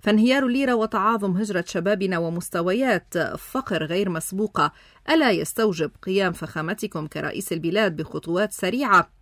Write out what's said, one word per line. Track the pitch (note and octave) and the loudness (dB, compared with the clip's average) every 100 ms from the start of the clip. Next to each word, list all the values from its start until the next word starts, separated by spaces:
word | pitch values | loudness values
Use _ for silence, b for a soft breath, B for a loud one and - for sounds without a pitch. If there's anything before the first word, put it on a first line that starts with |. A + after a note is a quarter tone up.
فانهيار | - G#3+ A#3 C4+ C4+ | 4 4 6 4 2
الليرة | B3 C#4 | 2 2
وتعاظم | A#3+ A3 A3 G3+ A3+ G3+ F3+ | 2 0 0 2 2 0 -2
هجرة | G#3+ F#3+ E3+ | -2 -4 -2
شبابنا | F#3+ F3 G#3 F#3+ F3+ | -2 0 0 0 0
ومستويات | E3 E3+ F3 F3+ E3+ G3 C4 F#3+ - F3 D3 - | -2 -4 -4 -2 0 0 2 0 -2 -4 -2 -4
فقر | - C4 - E3+ | -8 -8 -4 -4
غير | D#3 E3+ G3 | -2 0 0
مسبوقة | E3 - F#3+ G#3+ - D3+ b b b - | -2 -6 -4 -2 0 -2 b b b 0
ألا | D#4+ C#4 | 4 4
يستوجب | F3+ D#3 - A3 E3 D3+ - | 2 0 0 0 0 -4 -4
قيام | - F#3+ F#3+ | -2 0 0
فخامتكم | E3+ D#3+ - D#3 G#3 G#3 E3 D#3 | -2 -8 -6 -6 -4 -6 -6 -8
كرئيس | D#3+ D3+ - G3 | -6 -6 -6 -6
البلاد | E3+ E3 F#3+ G#3+ D3+ | -4 -2 0 0 -2
بخطوات | D#3 - - E3+ G#3 | -8 -8 -4 -2 -2
سريعة | - F#3 A#3+ C4+ F#3+ E3+ _ | -2 -4 -2 4 4 4 _